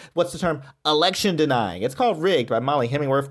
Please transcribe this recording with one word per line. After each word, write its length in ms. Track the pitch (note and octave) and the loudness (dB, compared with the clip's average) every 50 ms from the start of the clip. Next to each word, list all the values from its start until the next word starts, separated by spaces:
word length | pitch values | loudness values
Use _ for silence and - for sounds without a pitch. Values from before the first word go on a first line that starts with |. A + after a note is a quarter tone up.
| - - _ | -20 -8 _
what's 180 | E3+ E3+ E3+ | -2 -2 -2
the 80 | - D#3+ | -2 -2
term? 220 | F#3 F3 D#3 C#3 C#3 - - _ _ | -2 -2 -2 -2 -8 -16 -20 _ _
Election 500 | D3+ D#3 D3+ E3+ F#3 F#3+ - - G#3 F3 | 0 2 2 2 2 0 0 0 0 2
denying. 460 | D3+ D#3 C#3+ C3 B2 A2 F#2+ E2+ F2+ | 2 2 2 2 0 0 -2 -4 -4
It's 140 | G2+ C3+ - | -4 -6 -2
called 260 | - B3+ A#3+ G3+ D#3 | 0 0 0 0 0
Rigged 280 | D#3+ F#3+ F#3 C#3+ A#2+ A#2 | 0 2 2 2 2 2
by 100 | - A#2 | 0 0
Molly 280 | B2 C#3 D3 C#3+ B2 A#2 | 0 0 0 0 0 0
Hemingway. 360 | C3 D3 D3+ C3+ C3+ C#3 C3+ C#3 | -2 -2 0 0 0 0 0 -2